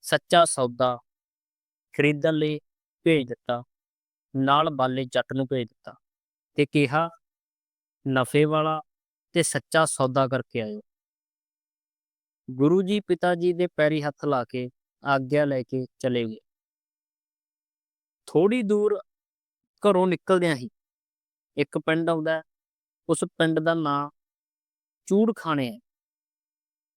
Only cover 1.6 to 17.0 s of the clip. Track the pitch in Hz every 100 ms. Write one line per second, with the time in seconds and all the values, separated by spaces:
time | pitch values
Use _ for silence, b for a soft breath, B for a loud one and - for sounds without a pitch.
1.6 | _ _ _ - 147 147 160 156 151 151
2.6 | _ _ _ _ 170 156 120 120 - 120
3.6 | - _ _ _ _ _ _ 131 135 143
4.6 | 160 139 127 127 127 123 - 131 131 131
5.6 | 113 _ - - _ _ _ _ _ -
6.6 | 147 147 139 147 170 - _ _ _ _
7.6 | _ _ _ _ 135 131 123 147 151 156
8.6 | 156 156 - _ _ _ _ 175 156 139
9.6 | - 160 156 - 131 131 131 131 - 120
10.6 | 107 107 - _ _ _ _ _ _ _
11.6 | _ _ _ _ _ _ _ _ - 127
12.6 | 143 185 185 208 - 175 180 175 175 170
13.6 | 180 - 151 156 147 - 147 135 120 127
14.6 | 123 _ _ _ 139 139 127 143 147 131
15.6 | 123 131 127 _ 131 123 113 110 _ _
16.6 | _ _ _ _